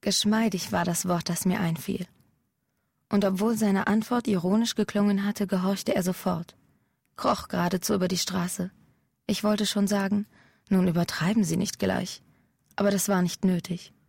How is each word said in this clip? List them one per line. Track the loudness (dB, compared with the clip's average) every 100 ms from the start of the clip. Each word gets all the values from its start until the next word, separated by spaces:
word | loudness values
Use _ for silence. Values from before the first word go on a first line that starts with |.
Geschmeidig | 0 0 2 2 2 -2 -2
war | -2
das | 0 -2 -2
Wort, | -2 -2
das | -2 0
mir | 0
einfiel. | 0 -2 -4 -6 -8 _ _ _ _ _ _ _ _ _ _
Und | 0
obwohl | 2 2 0 2
seine | 2 2 2
Antwort | 0 0 -2 0
ironisch | 0 2 2 0 0
geklungen | -2 2 2 2 0
hatte, | -2 -2
gehorchte | 0 0 -2 0 0
er |
sofort, | 0 -2 -2 -4 -6 -16 _ _ _ _ _ -6
kroch | -2 -2 -2
geradezu | -2 0 0 0
über | 0 0
die | -2
Straße. | -2 -2 -4 -4 -8 -10 _ _ _ _ -6
Ich | -2
wollte | 0 0 0
schon | 0 0
sagen, | 2 0 0 -2 _ _ _ _
„Nun | 2 4
übertreiben | 2 0 0 2 2
Sie | 2 0
nicht | -2 -2
gleich“, | -2 -2 -4 -10 _ _ _ _ _ 0
aber | 2
das | 2 2
war | 2
nicht | 2 2 0
nötig. | 0 -2 -8 -8 _